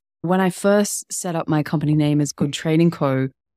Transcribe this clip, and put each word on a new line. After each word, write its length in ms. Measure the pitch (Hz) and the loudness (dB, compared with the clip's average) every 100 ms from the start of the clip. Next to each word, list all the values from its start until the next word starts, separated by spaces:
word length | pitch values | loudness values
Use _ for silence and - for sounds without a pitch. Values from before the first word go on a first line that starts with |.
| _ _ | _ _
when 180 | 170 185 | -2 0
I 100 | 185 | 0
first 640 | - 202 208 208 - - | 0 2 2 0 -4 -10
set 240 | - 185 165 | -10 -6 -6
up 100 | - | -2
my 160 | 156 | -2
company 320 | 143 160 147 | 0 -2 0
name 260 | 151 147 147 | 2 2 2
as 120 | 143 | 0
Good 200 | - 147 | -2 -4
Trading 380 | - 165 160 170 | -4 0 4 4
Co., 380 | 165 143 131 131 - _ | 2 0 0 -2 -6 _